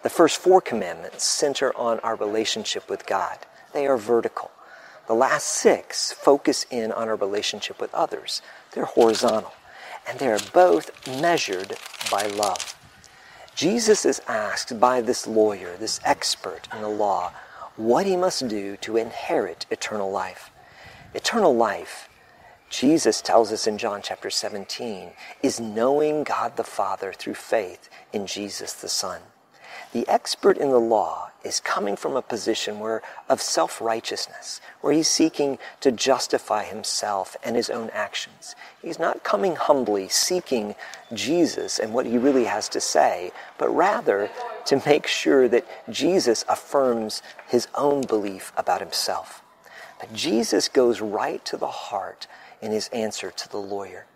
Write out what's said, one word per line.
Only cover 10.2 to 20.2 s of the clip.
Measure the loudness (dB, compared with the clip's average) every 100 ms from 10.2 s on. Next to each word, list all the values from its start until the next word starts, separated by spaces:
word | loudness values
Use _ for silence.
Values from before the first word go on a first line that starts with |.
| 2
are | 2 4
both | 6 6 6 0 -16 -10
measured | -2 2 2 0 -4 -6 -10 -12 -10 -2
by | -2
love. | -2 0 -2 -2 -8 -14 -20 -20 -20 -20 -20 -20 -14
Jesus | -2 0 2 4 4
is | 4 0 -4
asked | -4 -4 -6 -6 2
by | 4 4
this | 0 -2
lawyer, | 0 4 4 2 -10 -8
this | -6 -4
expert | 0 0 0 -4 -6 -10 -12
in | -8
the | -6
law, | 0 0 0 -4 -10 -20 -18 -16 -4
what | 2 4
he | 4 2
must | 0 0 -4
do | -4 -6 -10
to | -2 0
inherit | 0 -6 -2 -2 -2 -6 -10
eternal | -8 -6 -4 -4
life. | -4